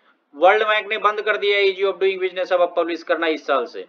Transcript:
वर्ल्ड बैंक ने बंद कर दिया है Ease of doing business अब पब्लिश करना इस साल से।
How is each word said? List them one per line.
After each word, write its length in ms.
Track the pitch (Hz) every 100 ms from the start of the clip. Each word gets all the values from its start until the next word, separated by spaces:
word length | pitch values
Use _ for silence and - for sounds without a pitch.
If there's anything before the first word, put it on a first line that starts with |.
| _ _ _
वर्ल्ड 280 | 143 180 214
बैंक 240 | 214 214 196
ने 120 | 214
बंद 240 | 202 214
कर 140 | 208 208
दिया 220 | 202 202
है 60 |
Ease 200 | 196 185
of 120 | 196 190
doing 260 | 190 185
business 300 | 185 185 180
अब 220 | 180 175 175
पब्लिश 260 | 170 165
करना 240 | - 160 165
इस 200 | 147 -
साल 200 | 131 120
से। 200 | 95